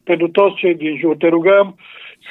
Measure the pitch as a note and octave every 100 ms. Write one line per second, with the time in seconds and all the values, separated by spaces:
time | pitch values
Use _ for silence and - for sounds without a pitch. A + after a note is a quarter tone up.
0 | - E3+ E3+ F#3 G3+ F#3+ F#3 D#3+ D#3 C#3
1 | E3 D#3 E3+ E3 E3+ G3+ G3 - - -
2 | - - -